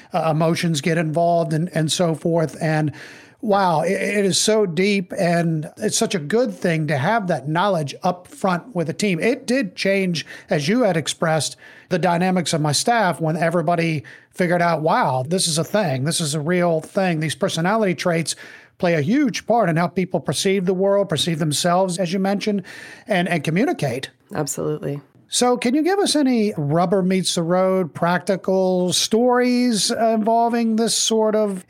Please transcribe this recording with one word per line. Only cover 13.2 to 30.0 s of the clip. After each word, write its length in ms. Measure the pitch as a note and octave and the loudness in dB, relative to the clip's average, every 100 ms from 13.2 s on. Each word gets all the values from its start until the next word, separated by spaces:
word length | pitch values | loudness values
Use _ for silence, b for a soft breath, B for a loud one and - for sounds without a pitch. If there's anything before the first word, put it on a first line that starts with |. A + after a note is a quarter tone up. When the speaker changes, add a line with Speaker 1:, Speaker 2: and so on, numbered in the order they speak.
| D#3+ D#3+ | -2 0
Speaker 1:
everybody 680 | E3+ F3 D#3 E3+ E3 D#3 B B B | 0 0 0 0 0 -2 B B B
figured 320 | - F3 F3 | -4 0 2
out, 220 | E3+ D#3+ | 2 2
"Wow, 420 | D#3 A3 F#3 C3 C3 | 2 2 2 0 -2
this 200 | F#3 F3+ | -2 0
is 100 | D#3 | -2
a 60 | |
thing. 400 | D#3 G#3 F#3 C3 | 0 0 0 0
This 180 | C#3 E3 | -2 -2
is 140 | D#3+ D#3 | -4 -4
a 40 | |
real 420 | D3 F3+ F3 D#3+ | -2 0 2 0
thing." 380 | D#3 - F#3+ D#3+ | -2 -2 0 0
These 140 | D#3 | -2
personality 640 | - G3 - F3 A3+ G3+ E3 | -2 -2 0 0 2 0 0
traits 400 | F3+ E3+ D#3+ B B B B - | 0 0 -2 B B B B -4
play 160 | F3+ | 0
a 80 | E3 | 2
huge 460 | C#3+ C4 C#4 - - | 2 2 0 -2 0
part 220 | A#3 F#3+ | 2 2
in 60 | D#3+ | 2
how 120 | F3 | 0
people 320 | - F3+ E3+ | -2 -2 -2
perceive 480 | - D3 G3 G3 F#3 | -2 -2 0 0 0
the 80 | F#3 | 0
world, 340 | G3 G3+ G3+ | 2 2 0
perceive 300 | D3 - D#3+ | -2 -2 -2
themselves, 580 | D#3+ C#3+ F3 F3 F#3+ E3+ | -2 0 0 2 0 -2
as 160 | F3 | -4
you 60 | G3 | -2
mentioned, 420 | F#3+ G3+ G#3+ G3+ B B B B - | 0 -2 -2 -4 B B B B -4
and, 200 | F#3+ F3 | -2 0
and 160 | E3+ | -2
communicate. 680 | D3+ E3 D4 - C#3 C3+ - - - - | 0 0 0 0 -4 -4 -10 -16 -10 -6
Speaker 2:
Absolutely. 640 | C#3+ - D#3 D3+ D3 C#3+ - _ _ | -6 -4 -6 -6 -6 -8 -12 _ _
Speaker 1:
So 220 | - B3 B3 | 0 0 0
can 180 | B3 | 0
you 80 | C#4+ | 0
give 160 | D#4 G4+ | 2 0
us 180 | E4 D4+ | 2 2
any 380 | C4 A#3+ G#3 G#3 | 2 2 0 -2
rubber 440 | C#3+ D#3+ F3+ G3 | 0 2 2 2
meets 340 | F#3 F#3+ F3 - | 2 0 0 -2
the 60 | |
road, 520 | E3 F3+ F#3 F#3+ E3+ | 0 2 2 2 -2
practical 960 | - E3+ F3+ F3 F#3 F#3+ F#3+ F#3 F#3 F3+ | -2 0 0 0 -2 0 0 2 0 0
stories 1000 | D#3 - A3 B3 B3 B3 B3 B3 G#3+ - | 0 0 2 4 2 2 2 2 0 -2
involving 840 | A#3 | 0